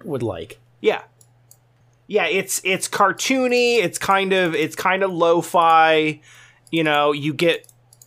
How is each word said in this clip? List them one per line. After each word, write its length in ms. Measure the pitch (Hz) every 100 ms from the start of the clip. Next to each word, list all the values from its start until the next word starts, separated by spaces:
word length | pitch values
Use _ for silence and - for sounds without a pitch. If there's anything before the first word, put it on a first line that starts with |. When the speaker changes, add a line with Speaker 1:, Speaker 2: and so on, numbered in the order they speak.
| 196
Speaker 1:
would 180 | 135
like. 360 | 113 87 82 - _ _
Speaker 2:
Yeah. 220 | 214 175 - _ _ _ _ _ _ _ _ _ -
Yeah, 200 | 202 170
it's, 340 | 185 190 -
it's 240 | 180 185 -
cartoony, 920 | - 196 - - 262 254 247 240 240
it's 140 | 175 -
kind 340 | - 196 190
of, 240 | 190 175 160
it's 220 | 156 -
kind 260 | 185 190
of 80 | 196
lo-fi, 1120 | 170 170 170 165 180 165 165 160 156 156 147 - - - _ _
you 120 | 165 156
know, 260 | 147 147
you 220 | 147 147
get, 340 | 135 170 151 - _ _ _